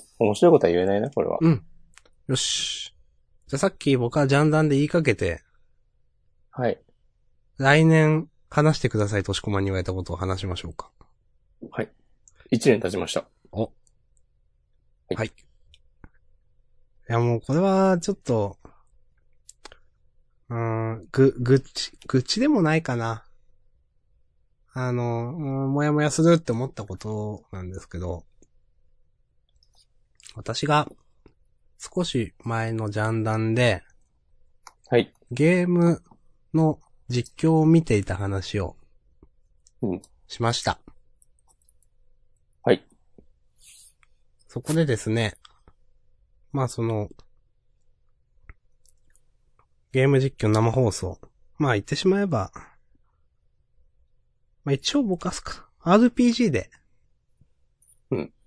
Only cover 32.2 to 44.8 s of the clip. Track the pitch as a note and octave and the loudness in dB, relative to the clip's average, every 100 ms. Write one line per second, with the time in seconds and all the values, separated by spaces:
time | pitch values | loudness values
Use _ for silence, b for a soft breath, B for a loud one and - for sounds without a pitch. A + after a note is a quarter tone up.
32.2 | A2 - A#2 A2+ A2+ A2+ G#2+ G#2 G#2+ A2+ | -6 -8 -8 -6 -4 -6 -6 -4 -2 -2
33.2 | A2 A2 A2+ A2+ B2 F#2 - _ _ _ | -2 -2 0 0 2 0 -6 _ _ _
34.2 | _ _ _ _ - - _ B2 A2 _ | _ _ _ _ -20 -20 _ 0 0 _
35.2 | _ B2 D#3 F3+ F3+ F3 E3+ E3 - - | _ 0 2 2 2 2 2 0 -4 -20
36.2 | _ _ _ D#3 D#3+ D3+ _ _ - B2 | _ _ _ 0 2 0 _ _ -6 -4
37.2 | - - D#3+ D#3+ D#3 E3 D#3 G#2+ F#2+ F#2 | -4 -2 2 4 6 6 4 0 0 -4
38.2 | G2 G2 - G#2 F2 - - _ _ _ | -4 -4 -4 -6 -6 -10 -20 _ _ _
39.2 | - _ _ _ _ _ G#2+ F2+ - _ | -20 _ _ _ _ _ -6 -6 -10 _
40.2 | _ - A#2 A#2 - - - - _ _ | _ -4 -4 -2 -4 -6 -10 -20 _ _
41.2 | _ _ _ _ _ _ _ _ _ _ | _ _ _ _ _ _ _ _ _ _
42.2 | _ _ _ _ - - - _ _ - | _ _ _ _ 0 0 0 _ _ -20
43.2 | - _ _ _ - - - _ _ _ | -20 _ _ _ -20 -20 -20 _ _ _
44.2 | _ _ _ A#2+ - D#3+ | _ _ _ -10 -2 0